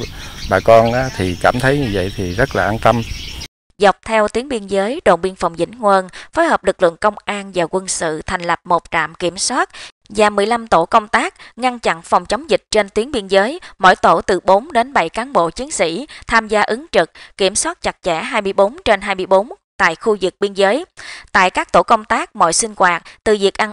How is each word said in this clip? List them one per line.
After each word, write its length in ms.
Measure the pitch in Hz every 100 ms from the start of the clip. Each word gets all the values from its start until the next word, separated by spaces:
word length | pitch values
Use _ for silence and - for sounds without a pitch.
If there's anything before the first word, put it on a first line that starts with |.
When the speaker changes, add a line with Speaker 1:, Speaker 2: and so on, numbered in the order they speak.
| - - - - -
Speaker 1:
bà 100 | 98
con 320 | 113 113 113
á, 160 | 123 131 -
thì 200 | 92 87
cảm 180 | 92 123
thấy 180 | 135 147
như 120 | 127
vậy 200 | 98 92 101
thì 160 | 90
rất 220 | 92 135 104
là 80 |
an 140 | 92 110
tâm. 240 | 113 117 113 - - - - _ _ -
Speaker 2:
Dọc 180 | 202 -
theo 240 | - 220 208
tuyến 200 | 220 285
biên 180 | 240 196
giới, 340 | 196 202 311
đồn 160 | - 170
biên 140 | 185
phòng 200 | 190 175
Vĩnh 160 | 165 170 240
Ngươn 280 | 208 190 185 - -
phối 140 | 311 330
hợp 180 | 214
lực 180 | 190 -
lượng 140 | 175 165
công 180 | 214 208
an 280 | - 202 196
và 120 | 180 165
quân 180 | 190 190
sự 340 | - 165 156 -
thành 160 | 180
lập 180 | 175 165
một 180 | - 170 -
trạm 240 | 170 160
kiểm 240 | 165 175 175
soát 320 | - 262 381 - - _ -
và 220 | 208 208
mười 160 | 202 202
lăm 200 | 233 226
tổ 200 | 175 175
công 220 | 233 214
tác 260 | 220 339 - - -
ngăn 220 | 254 240
chặn 240 | 208 165
phòng 240 | - 196 175
chống 240 | 226 320
dịch 140 | 185 -
trên 180 | 214 196
tuyến 240 | - 254
biên 160 | 233 190
giới. 320 | 190 214 349 - -
Mỗi 180 | 190 -
tổ 240 | 202 175
từ 200 | - 185
bốn 320 | - 196 302
đến 200 | 247 254
bảy 160 | 233 165
cán 240 | - 262
bộ 180 | 226 165
chiến 200 | - 269
sĩ 360 | - 170 170 294 - -
tham 220 | 233 220
gia 140 | 214
ứng 240 | - 226 330
trực, 180 | 196 160 - - -
kiểm 180 | 190
soát 280 | 208 320 349
chặt 140 | 208 -
chẽ 120 | 180
hai 280 | 160 247 240
mươi 100 | 196
bốn 240 | 196 202 320
trên 160 | - 196
hai 140 | 202
mươi 120 | 185 180
bốn 220 | 190 247 381 _ -
tại 180 | 180
khu 220 | 160 226 208
vực 140 | 185 -
biên 120 | 202
giới. 320 | 190 196 254 370 - - - -
Tại 180 | 208 185
các 220 | 294 339
tổ 100 | 180
công 220 | - 226
tác, 320 | 214 240 349 214
mọi 160 | 170
sinh 220 | 165 220 208
hoạt, 260 | 180 170 - -
từ 120 | - 214
việc 140 | 196
ăn 180 | - 214